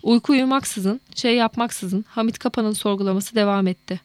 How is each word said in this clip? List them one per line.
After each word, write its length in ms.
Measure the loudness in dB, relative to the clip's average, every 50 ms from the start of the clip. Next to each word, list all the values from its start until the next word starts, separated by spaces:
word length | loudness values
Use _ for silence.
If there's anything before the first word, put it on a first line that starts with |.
| 4
Uyku 300 | 4 2 2 4 4 2
uyumaksızın, 680 | 4 4 2 0 0 -2 -4 -6 -2 -2 -2 -2 -2 _ _ -12
şey 200 | -4 0 0 2
yapmaksızın 720 | 2 2 0 0 -2 -4 -4 -4 -8 -6 -4 -4 -4 -4 _
Hamit 300 | -4 -2 -2 -2 -2 -2
Kapan'ın 340 | -6 -4 -2 0 -2 -2 -2
sorgulaması 640 | -2 -2 -2 -2 0 0 0 0 0 -2 -2 0
devam 320 | 2 2 2 2 2 2
etti. 340 | 0 -2 _ _ -10 -10 -10